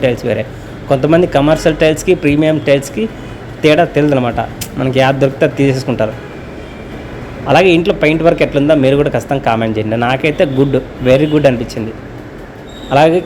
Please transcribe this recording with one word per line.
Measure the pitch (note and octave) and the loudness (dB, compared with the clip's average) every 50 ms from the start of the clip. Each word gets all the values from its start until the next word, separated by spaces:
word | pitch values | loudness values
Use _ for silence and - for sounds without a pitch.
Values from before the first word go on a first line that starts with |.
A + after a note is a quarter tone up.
| C3+ | 0
టైల్స్ | B2+ A#2+ A2+ - A#2+ | 0 -2 -2 -2 -2
వేరే. | G#2+ A2 A2 - - - - - - - - - | -2 -2 -4 -8 -10 -14 -14 -14 -14 -14 -2 -2
కొంతమంది | C#3 C3 C3+ D3 E3 E3+ F3+ E3+ - | 0 0 2 2 4 4 2 2 2
కమర్షియల్ | C#3 C#3 D3+ D#3+ D#3 - F3 D#3 D#3 | 2 4 4 2 2 2 0 2 2
టైల్స్కి, | D#3+ D#3 D3+ C#3+ - F#3+ F3+ E3 | 2 2 2 0 0 0 0 2
ప్రీమియం | - D3 C#3+ D3 D#3+ D#3 D#3 D3 B2+ D3+ | 2 0 2 2 2 2 0 0 2 2
టైల్స్కి | C#3+ C#3 C#3+ - - G#3+ A3 A3 - - - - - - - - - - - | 2 2 0 -4 -6 -6 -6 -6 -6 -12 -14 -14 -14 -14 -14 -16 -8 0 2
తేడా | D3+ D3+ E3+ E3+ - - | 2 4 4 2 2 2
తెలియదనమాట. | C#3+ D3 D3 C#3+ C3 B2 A#2+ A2+ A#2+ A#2 - - - - - - - | 0 2 2 2 2 0 0 -2 -4 -6 -6 -8 -12 -12 -10 -6 -4
మనకి | C3+ C3 B2 C3 | -4 0 2 2
యాప్ | C3 C3 C#3 C3 | 2 2 2 2
దొరికితే | C#3 C3+ C3+ - E3 C#3+ | 0 0 0 0 -2 -2
అది | B2+ B2+ | 0 0
తీసేసుకుంటారు. | C#3 C#3 C3 C3 - - A#2+ A2 A2 G#2+ A2+ - - - - - - - - - - - - - - - - - - - - - - - - - - - | 0 0 0 0 -2 -4 -2 -2 -2 -4 -4 -10 -14 -14 -14 -14 -14 -14 -14 -16 -16 -16 -16 -14 -14 -14 -14 -14 -14 -14 -12 -14 -12 -12 -12 -10 -2 2
అలాగే | C3 D#3+ F#3 F#3 E3+ | 2 4 4 4 4
ఇంట్లో | E3 E3+ - - - | 4 2 0 -2 2
పెయింట్ | D#3 D3+ D#3 D#3+ D#3+ E3+ | 2 2 2 4 2 2
వర్క్ | E3 D3 D#3 | 2 2 0
ఎట్లుందో | C3 D3 C#3+ C#3+ D3+ D#3+ D3 C3 | 0 2 0 2 4 4 4 4
మీరు | C3 C#3 C#3+ | 4 4 2
కూడా | C#3+ D3 B2 | 2 0 0
ఖచ్చితంగా | A#2+ - - C#3+ C3+ - B2+ | -2 -2 -2 -4 -2 0 0
కామెంట్ | A2+ A2 A2+ A2+ A2 G#2+ | 0 0 0 0 -2 -2
చేయండి. | G#2+ G#2+ A2 A#2 A#2+ A#2+ | -2 -2 0 0 0 0
నాకైతే | C3 C3 - D#3 D3+ - F#3 D3 C3 C3 | 0 0 0 -2 0 0 0 0 2 2
గుడ్, | C#3 C#3 C3 - - - - - B2+ B2+ | 2 2 2 -2 -2 -4 -10 -2 2 4
వెరీ | C3 C#3 D3+ D3+ D3+ | 4 4 4 2 2
గుడ్ | D3+ C#3+ C#3 | 4 4 2
అనిపించింది. | B2 A#2 A#2+ - - A#2+ G#2+ A2 - - - - - - - - - - - - - - - - - - - - | 2 2 -4 -6 -6 -8 -8 -8 -10 -12 -14 -16 -16 -16 -16 -16 -16 -16 -18 -18 -18 -18 -18 -18 -16 -16 -6 0
అలాగే | C3 C#3 D#3 E3 E3 F#3 E3+ | 4 4 4 6 4 2 0